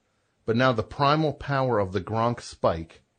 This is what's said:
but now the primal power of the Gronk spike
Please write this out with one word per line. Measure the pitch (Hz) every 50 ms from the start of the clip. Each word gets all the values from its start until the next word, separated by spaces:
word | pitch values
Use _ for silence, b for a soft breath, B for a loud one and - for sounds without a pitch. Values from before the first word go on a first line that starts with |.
| _ _ _ _ _ _ _ _ -
but | - 110
now | 120 131 131
the | 123 110 101
primal | - - - 143 139 151 156 160 147
power | 131 - - - 143 135 131 127 117 104
of | 101 92
the | 92 101
Gronk | 85 - 107 113 113 120 120 -
spike | - - - - - 113 87 82 80 - - - _ _ _